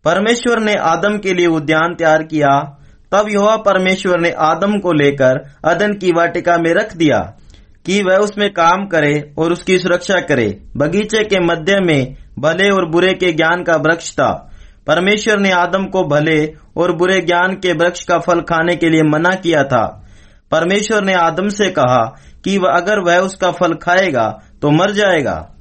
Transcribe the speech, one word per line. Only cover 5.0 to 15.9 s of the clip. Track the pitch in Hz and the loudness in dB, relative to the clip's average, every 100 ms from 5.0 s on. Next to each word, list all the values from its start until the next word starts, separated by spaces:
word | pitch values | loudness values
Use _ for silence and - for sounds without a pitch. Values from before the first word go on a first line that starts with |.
| 143 139 127 127 - - | 2 2 0 0 -6 -6
अदन | 156 170 208 | -2 0 -2
की | 202 185 | 0 0
वाटिका | 170 170 175 202 170 | 0 0 -2 0 0
में | 165 | 2
रख | 175 220 165 | 0 -2 0
दिया | 156 110 82 - - - - - - | 2 2 -2 -14 -20 -20 -20 -12 -2
कि | 202 | 0
वह | 185 190 | 2 2
उसमें | 208 208 202 | 2 -2 -4
काम | 185 165 185 196 | 2 2 2 0
करे | 170 147 147 147 - | 0 0 -2 -6 -4
और | 165 | -2
उसकी | 175 - 185 | -2 0 0
सुरक्षा | 180 175 - 185 | 2 -2 0 -2
करे। | 175 139 107 98 - 123 | 0 0 0 -4 -12 -4
बगीचे | 151 190 208 220 | 0 0 0 -2
के | 214 196 | 0 0
मध्य | 170 165 156 196 | 0 -2 0 0
में | 180 147 123 - - - | 2 0 -2 -8 -18 -4
भले | 147 175 202 | -2 0 2
और | 196 170 | 2 0
बुरे | 165 185 | 2 2
के | 185 180 | 0 -2
ज्ञान | 160 160 175 | 0 0 0
का | 170 160 | 0 0
वृक्ष | 156 165 - | 0 -2 -4
था। | - 123 - - - - - - | -2 -2 -2 -10 -20 -20 -12 -2
परमेश्वर | 160 190 208 226 208 | 0 2 0 0 0
ने | 196 | 2
आदम | 180 175 190 | 0 0 -2
को | 190 | -2